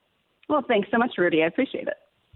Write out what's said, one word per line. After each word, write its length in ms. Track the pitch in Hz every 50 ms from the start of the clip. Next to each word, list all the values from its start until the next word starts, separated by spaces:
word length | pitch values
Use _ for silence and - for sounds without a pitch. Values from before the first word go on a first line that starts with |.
| _ _ _ _ _ _ _ _ _ -
Well, 160 | 294 294 -
thanks 220 | - 247 - 190 -
so 80 | - 226
much, 140 | 240 247 -
Rudy. 280 | - 175 175 165 156 160
I 20 |
appreciate 400 | 165 - - 262 - - - -
it. 80 | - - - _ _ _ _ _ _ _